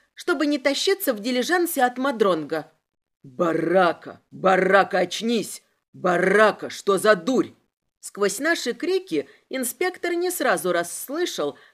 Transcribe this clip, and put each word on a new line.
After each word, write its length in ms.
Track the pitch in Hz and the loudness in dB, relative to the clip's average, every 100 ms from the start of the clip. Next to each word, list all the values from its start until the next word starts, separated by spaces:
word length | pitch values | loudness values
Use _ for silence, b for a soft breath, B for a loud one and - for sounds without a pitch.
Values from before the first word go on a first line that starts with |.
| B | B
чтобы 320 | - - 277 294 | -10 -4 -2 0
не 120 | 294 | 0
тащиться 540 | 285 277 381 381 285 | 0 0 0 0 0
в 80 | 208 | -2
дилижансе 600 | 233 247 247 349 339 277 | -2 -2 0 0 0 0
от 160 | 247 254 | 0 0
Мадронга. 720 | 269 226 208 160 147 160 - _ _ _ _ _ | -2 2 2 2 -2 -6 -8 _ _ _ _ _
«Барака, 1000 | 139 127 170 160 160 185 175 - - - _ | -12 -2 0 0 2 4 4 0 -10 -20 _
Барака, 680 | - 180 185 185 196 180 180 | -2 2 4 6 4 4 0
очнись! 640 | 180 - 226 240 - - _ _ _ | -2 -4 -2 -2 -4 -10 _ _ _
Барака, 800 | 135 185 175 185 202 214 - 131 | -4 0 2 2 4 4 2 -8
что 280 | - - 190 | -8 0 2
за 180 | 208 202 | 4 2
дурь?» 360 | 165 240 - - _ _ _ _ | 2 0 0 -6 _ _ _ _
Сквозь 400 | - 196 202 196 | -12 -2 -2 0
наши 360 | 311 330 247 | -2 -2 -2
крики 540 | 240 330 381 381 294 - B B | -4 -2 -2 -2 -4 -4 B B
инспектор 640 | 262 240 - 370 370 349 | -6 -6 -4 -4 -4 -4
не 180 | 349 359 | -2 -4
сразу 420 | - 262 175 180 | -2 0 0 0
расслышал, 880 | 170 170 - - 302 359 - 147 - B | -2 -2 -8 -8 -6 -6 -4 -6 -6 B